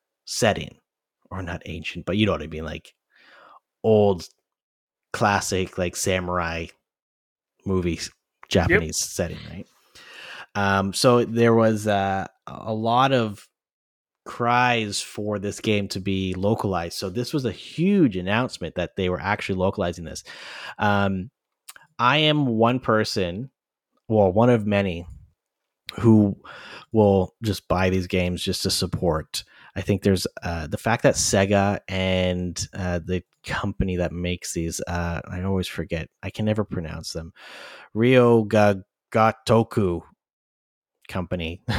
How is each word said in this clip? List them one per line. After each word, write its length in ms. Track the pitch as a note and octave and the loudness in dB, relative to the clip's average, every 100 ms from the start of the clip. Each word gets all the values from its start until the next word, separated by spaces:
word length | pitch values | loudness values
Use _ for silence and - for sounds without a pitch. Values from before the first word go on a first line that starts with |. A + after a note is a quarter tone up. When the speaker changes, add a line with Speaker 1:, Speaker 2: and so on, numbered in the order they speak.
| _ _ - | _ _ -12
Speaker 1:
setting, 520 | - A2+ E2+ - - _ _ _ _ _ | 0 0 0 -4 -16 _ _ _ _ _
or 100 | F#2 | -10
not 220 | F2+ F2 - | -8 -10 -10
ancient, 400 | E2 E2 F2 E2 | -12 -10 -10 -4
but 120 | G2 | -2
you 100 | G#2+ | 0
know 60 | |
what 100 | D#2+ | -2
I 40 | D2+ | -6
mean, 180 | D#2+ D#2 | -10 -10
like, 280 | - - _ _ _ _ - - - _ _ | -12 -14 _ _ _ _ -20 -20 -20 _ _
old 460 | A2+ G#2+ G2+ F#2 - _ _ _ _ _ _ _ _ | 2 4 4 2 -6 _ _ _ _ _ _ _ _
classic, 680 | - A2 G2+ - F#2+ F#2 - | -2 2 2 0 -2 -4 -4
like, 160 | F2+ - | -4 -4
samurai 720 | - F#2 F2+ F2+ E2 E2+ E2 _ _ _ _ _ _ _ _ _ - | -2 -2 -2 -4 -4 -4 -8 _ _ _ _ _ _ _ _ _ -4
movies, 460 | F#2+ F2 D#2+ - - _ _ - | -2 0 -4 -8 -14 _ _ -2
Japanese 520 | G2 E2 F3+ D#2+ D#2 | 0 2 2 0 -6
Speaker 2:
Yep. 80 | - | -6
Speaker 1:
setting, 300 | - E2+ D#2+ - | -6 -8 -8 -14
right? 180 | F2 - _ _ - - - - - - | -16 -18 _ _ -20 -20 -20 -18 -18 -10
Um, 400 | G#2 G2+ G2 G2 | -2 0 2 0
so 300 | F2+ C3 A#2+ | 2 4 4
there 300 | A2 A2+ A#2 | 4 2 4
was, 340 | A2+ A2 A2 G#2+ | 6 4 2 0
uh, 400 | G2+ G2 F#2+ F#2 _ - | 0 0 -2 -6 _ -18
a 280 | - - | -12 -6
lot 400 | A2 A2+ A#2+ C3+ | -4 0 2 4
of 340 | C3 A2 G2+ - _ _ _ _ _ _ _ - | 2 0 -4 -16 _ _ _ _ _ _ _ -16
cries 760 | - A#2+ B2 B2 A#2+ G#2+ G2+ | -4 2 4 4 2 0 -6
for 380 | - - G#2 G#2 | -8 -8 -4 -4
this 200 | G2+ G2+ | -4 -4
game 280 | - G#2 G2 | 0 0 0
to 120 | G2+ | -4
be 340 | F#2 F#2+ F#2+ F#2 | -2 -2 -2 -2
localized. 640 | G2 A2+ G#2 F2+ E2+ - | 0 0 0 -2 -4 -8
So 120 | G2 | -8
this 240 | F#2+ B2 | -6 -4
was 120 | D#3 B2 | -4 -4
a 60 | |
huge 640 | F2+ - - F3+ G3+ C#3 F#2 | -6 -10 -2 2 4 2 2
announcement 600 | F2+ G#2+ B2 - E2 F2+ | 0 0 -2 -6 -8 -4
that 200 | F2 - | -6 -2
they 140 | F#2 | -2
were 100 | F2+ | -2
actually 360 | F#2 G#2 - F#2+ | -2 -4 -2 -2
localizing 500 | F#2 G2+ F2 F2 D#2+ | 0 0 -4 -4 -10
this. 180 | - - - - - - - | -14 -16 -18 -18 -16 -16 -2
Um, 540 | G#2 G2+ G2+ F#2+ F#2 _ _ _ - - _ - | 2 2 2 -2 -6 _ _ _ -20 -20 _ 0
I 200 | A#2+ D3 | 2 4
am 280 | D#3 D3+ C3+ | 4 2 2
one 340 | A2 A2+ B2+ | 4 4 2
person, 720 | - A2 A2 - F2+ F2+ C3+ _ _ _ _ _ - | 2 2 2 -2 -4 -4 -10 _ _ _ _ _ 0
well, 240 | A2 G2 | 4 4
one 180 | F2+ B2 | 6 4
of 180 | A#2+ G#2 | 4 2
many, 400 | G2+ G2 E2+ E2+ - - _ _ _ _ _ - - | 0 0 -4 -10 -16 -20 _ _ _ _ _ -16 0
who 380 | A#2 A2 G#2 - - - - - - | 6 6 6 0 -10 -20 -18 -20 -2
will 440 | A2 G#2 G2 F2+ _ | 4 6 6 2 _
just 240 | A2+ F#2+ - | -6 -4 -2
buy 220 | F2+ F#2 | 0 2
these 180 | F#2 F2+ | 0 0
games 360 | F#2 F2+ F2+ | 0 0 -2
just 200 | - F#2+ | -4 -4
to 60 | F#2+ | -4
support. 720 | - F#2 - F2+ D#2 - - - - - - | -2 -4 -2 -2 -2 -4 -12 -12 -18 -14 -8
I 60 | |
think 220 | F#2+ G2 | -2 0
there's, 240 | G2+ F#2+ - - | 2 2 0 -8
uh, 240 | F#2 E2+ D#2 | -8 -6 -6
the 100 | - | -6
fact 260 | - A#2 | -2 0
that 120 | C#3+ - | 2 2
Sega 640 | - G#2 G2 G2+ G2 G2+ - | 0 2 4 4 2 0 -4
and, 800 | F#2+ F#2 F#2 F2+ F2+ F2+ D#2+ - | -2 0 0 0 0 -4 -6 -8
uh, 260 | F#2+ F2+ F2 | -6 -4 -4
the 240 | E2 F2+ - _ | -4 -6 -6 _
company 520 | - - G#2 - F#2+ F2+ | -8 -6 -4 -2 -2 -2
that 140 | F2 | -4
makes 420 | E2+ F2 F2+ - | -4 -4 -4 -6
these, 280 | - E2 E2 - | -6 -4 -6 -6
uh, 340 | F2 E2+ E2 - | -4 -4 -6 -8
I 120 | F2+ | -6
always 240 | F#2+ F#2+ F2+ | -2 -2 -2
forget, 420 | - D#2+ E2 E2 _ | -6 -6 -6 -8 _
I 80 | G2 | -12
can 160 | - G#2+ | -4 -2
never 180 | A2 | -2
pronounce 500 | G#2 F#2 D#2+ E2 - | -2 -6 -8 -10 -10
them, 200 | E2+ E2 - - - - - - | -10 -12 -14 -20 -20 -20 -20 -8
Ryo 500 | G#2+ A#2+ B2+ A#2+ A#2 | 0 4 6 8 6
Ga-, 400 | G#2+ G#2+ G#2 G2 F#2+ _ _ | 4 4 4 4 -4 _ _
Gotoku 880 | A2+ A2 - - A2+ A2+ - G2 E2+ - _ _ _ _ _ _ _ _ _ - | 2 2 2 2 2 4 0 0 -2 -6 _ _ _ _ _ _ _ _ _ -10
company, 540 | F#2+ F2 F2+ D#2+ F2 - | -8 -4 -4 -6 -6 -4